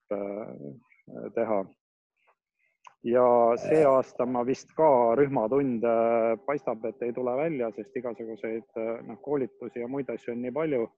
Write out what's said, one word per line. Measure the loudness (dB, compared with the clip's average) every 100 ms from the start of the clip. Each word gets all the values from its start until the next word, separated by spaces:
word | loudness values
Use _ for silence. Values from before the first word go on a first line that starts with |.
| -8
äh, | -6 -6 -8 -10 -14 -16 -16 _ _ -20 -14 -8 -4
teha. | -2 -2 -4 _ _ _ _ _ _ _ _ _ _ _ -20 _ 0
Ja | 4 6 6 4 2
see | 2 4 6
aasta | 4 2 -4 -2
ma | -2 -2
vist | -4 -6
ka | 2 4 6 6 4
rühmatunde | 2 2 0 2 0 0 2 2 2 2 2 0 -4
paistab, | -6 -4 -6 -6
et | -6 -6
ei |
tule | -4 -4 -2
välja, | -2 -2 -4 -6
sest | -10 -8
igasuguseid, | -8 -8 -10 -10 -8 -8 -8 -6
äh, | -6 -6 -10
noh, | -12
koolitusi | -4 -2 -4 -8 -12 -10
ja | -8
muid | -6 -6
asju | -8 -8
on | -6
nii | -6 -4
palju | -2 0 -2